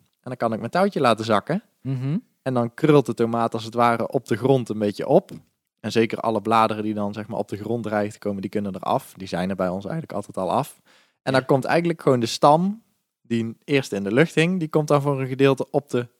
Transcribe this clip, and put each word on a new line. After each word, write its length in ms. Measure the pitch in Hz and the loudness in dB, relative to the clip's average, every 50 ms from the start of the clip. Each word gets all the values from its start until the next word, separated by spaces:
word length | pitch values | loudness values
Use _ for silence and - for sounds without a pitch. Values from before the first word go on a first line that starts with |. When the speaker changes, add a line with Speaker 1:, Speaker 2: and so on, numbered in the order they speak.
| _ _ _ | _ _ _
Speaker 1:
en 80 | _ _ 123 | _ _ -14
dan 80 | 127 | -6
kan 160 | - 123 117 113 | -4 -4 -2 -2
ik 60 | 98 | -4
mijn 120 | 104 117 | -6 -4
touwtje 280 | - 180 196 202 - 160 | 0 0 0 0 0 2
laten 260 | 139 120 110 104 110 | 2 2 2 2 2
zakken. 380 | 117 107 101 - - 160 214 - _ _ _ | 0 0 0 2 0 -4 -4 -4 _ _ _
Speaker 2:
Mhm. 360 | - 127 135 127 131 135 156 233 - _ _ _ | -8 -6 -6 -4 -4 -4 -4 -4 -6 _ _ _
Speaker 1:
En 120 | _ 135 127 | _ -4 -2
dan 200 | 123 120 117 - | -2 -2 -2 -4
krult 320 | - 156 151 147 143 127 | 0 2 6 6 6 4
de 80 | - 113 | 2 0
tomaat 400 | - 117 113 117 117 117 117 - | 0 0 0 2 0 0 0 -2
als 100 | 113 110 | -4 -8
het 100 | 113 113 | -6 0
ware 340 | 120 120 120 117 113 113 | 2 4 4 4 2 -2
op 200 | - - 131 - | -2 -4 -4 -2
de 100 | - 117 | -2 -4
grond 320 | 104 131 131 139 131 113 - | 0 2 2 2 2 2 -2
een 100 | 107 107 | -4 -2
beetje 280 | 104 104 101 - - | -2 -2 -2 -2 0
op. 240 | - 143 180 - - - - - _ _ _ _ _ _ _ | 4 4 4 4 0 -8 -20 -20 _ _ _ _ _ _ _
En 120 | - 110 | -10 -2
zeker 280 | - 117 113 110 - - | 2 2 2 2 0 -4
alle 220 | - 113 110 107 | -4 -2 -2 -2
bladeren 420 | 98 110 113 113 110 107 110 107 107 | 0 2 4 4 4 4 0 -2 -4
die 100 | 107 107 | -4 -4
dan, 200 | 104 104 101 101 | -4 -4 -4 -6
zeg 140 | 110 101 | -8 -10
maar, 120 | - 110 - | -8 -6 -6
op 80 | 104 - | -6 -6
de 80 | 110 | -8
grond 260 | 98 104 107 117 120 107 | -10 -6 -6 -6 -4 -4
dreigen 300 | 107 107 104 104 104 - | -2 -2 -2 -2 -2 -6
te 60 | - | -6
komen, 220 | - 104 101 98 | -6 -6 -6 -4
die 80 | 98 101 | -8 -6
kunnen 240 | - 107 104 98 92 | -6 -6 -6 -6 -8
eraf. 380 | 92 - - 107 139 - - - | -6 -4 -2 -2 -2 -4 -8 -14
Die 100 | - 92 | -14 -10
zijn 220 | 90 - 85 92 95 | -8 -4 -4 -4 -4
er 60 | 98 | -2
bij 140 | 90 92 90 | -2 -2 -2
ons 140 | 90 98 98 | -4 -6 -6
eigenlijk 300 | 95 - 165 - - - | -8 -8 -8 -8 -8 -8
altijd 240 | 101 104 - - | -10 -10 -8 -8
al 140 | 95 95 87 | -6 -4 -2
af. 300 | 92 120 151 - - _ _ _ _ _ _ _ _ _ | -2 -2 -2 -4 -10 _ _ _ _ _ _ _ _ _
En 100 | _ 143 | _ 0
dan 100 | 135 131 | 0 0
Speaker 2:
Ja. 60 | 127 | 2
Speaker 1:
komt 180 | - 147 131 120 | 2 0 0 2
eigenlijk 360 | - 135 170 175 170 165 - | 2 0 2 2 0 -4 0
gewoon 180 | - 151 131 123 | 2 2 2 4
de 60 | 113 | 2
stam, 560 | 113 - - - 147 147 165 180 196 208 226 _ _ _ _ _ _ _ _ | -2 0 4 6 6 6 6 2 0 -4 -6 _ _ _ _ _ _ _ _
die 360 | _ _ 117 117 113 113 113 - _ | _ _ -4 -2 -2 -4 -8 -12 _
eerst 280 | - 147 139 123 - | 0 0 0 0 0
in 120 | 104 98 98 | -4 -4 -2
de 100 | 98 110 | 0 2
lucht 220 | 131 165 165 - | 2 2 2 2
hing, 240 | 156 160 175 190 185 | 0 0 0 0 -4
die 100 | 160 151 | -4 -2
komt 180 | - 156 151 | 0 -2 2
dan 140 | 147 147 139 | 2 2 2
voor 200 | 139 147 139 131 | 2 0 -2 -2
een 60 | 135 | -4
gedeelte 440 | 127 135 131 139 139 135 - 135 - | -6 0 2 4 4 4 2 -2 -2
op 180 | - 143 - _ | -2 -4 -4 _
de 180 | - 123 120 - _ _ | -4 -4 -4 -4 _ _